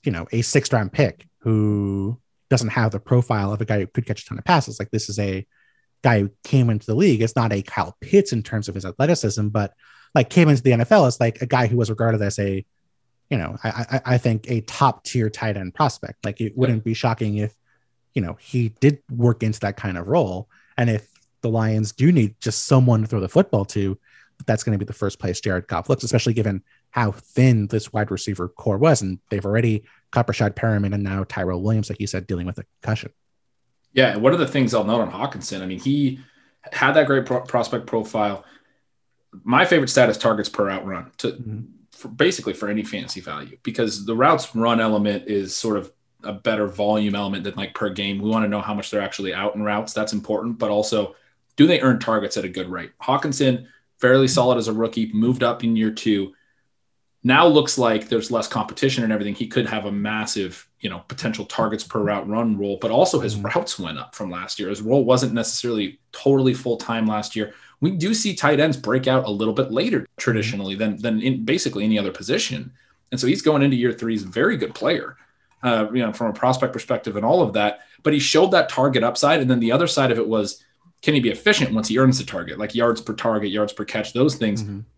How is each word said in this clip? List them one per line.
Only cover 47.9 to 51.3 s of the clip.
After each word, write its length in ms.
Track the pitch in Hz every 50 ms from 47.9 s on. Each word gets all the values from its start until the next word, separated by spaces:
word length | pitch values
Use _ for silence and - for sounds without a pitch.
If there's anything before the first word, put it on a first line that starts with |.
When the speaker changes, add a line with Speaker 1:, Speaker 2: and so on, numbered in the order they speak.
Speaker 2:
game. 280 | 95 95 101 101 101 98
We 100 | 101 107
wanna 180 | 110 113 110 104
know 120 | 104 104
how 140 | 95 104 104
much 160 | 101 98 -
they're 100 | - 104
actually 320 | 98 95 - - 98 95 87
out 200 | 92 101 104 -
in 80 | 101
routes. 300 | 107 104 104 107 110 110
That's 200 | - 113 107 107
important, 460 | 110 104 101 - 107 101 - 117 117 113
but 120 | 120 104
also, 440 | 104 104 104 - - 107 101 98 - _ _ _